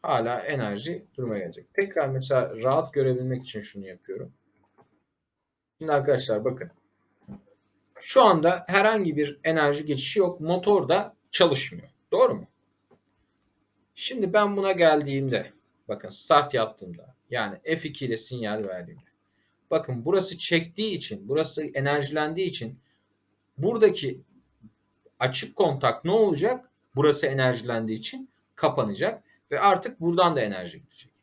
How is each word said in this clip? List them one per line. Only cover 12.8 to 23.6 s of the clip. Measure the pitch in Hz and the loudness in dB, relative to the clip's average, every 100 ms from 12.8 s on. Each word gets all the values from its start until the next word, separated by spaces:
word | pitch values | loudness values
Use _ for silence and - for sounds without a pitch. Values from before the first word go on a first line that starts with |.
| _ _ _ _ _ _ _ _ _ _ _ - | _ _ _ _ _ _ _ _ _ _ _ -10
Şimdi | - 262 190 | -8 -4 2
ben | 214 202 202 | 2 2 0
buna | 190 | 0
geldiğimde, | 180 165 151 143 135 135 110 - _ _ _ - | 4 6 6 2 -2 0 -2 -4 _ _ _ -10
bakın | 104 - | -10 -8
start | - - 151 147 | -8 4 4 4
yaptığımda, | 127 110 - 90 82 - _ _ | 0 -2 -4 -16 -16 -20 _ _
yani | 123 104 95 | -6 -6 -8
F | 156 160 151 | -4 -4 -4
iki | 135 127 | -8 -6
ile | 113 | -6
sinyal | - 123 107 107 98 | -6 -8 -6 -4 -6
verdiğimde, | 92 85 - _ _ _ _ _ _ _ | -8 -12 -20 _ _ _ _ _ _ _
bakın | 160 160 123 123 | -2 -2 -6 0
burası | 190 185 170 | 0 0 -6
çektiği | - 170 165 - 220 165 | 0 0 0 -6 -4 -4
için, | - 101 101 | -8 -12 -2
burası | 143 160 - 151 | -2 -2 -4 -6
enerjilendiği | 139 135 147 139 151 151 165 185 | -2 0 0 0 -2 -2 -2 -4
için | - 110 - _ _ _ _ _ _ _ | -4 -10 -14 _ _ _ _ _ _ _
buradaki | - | -4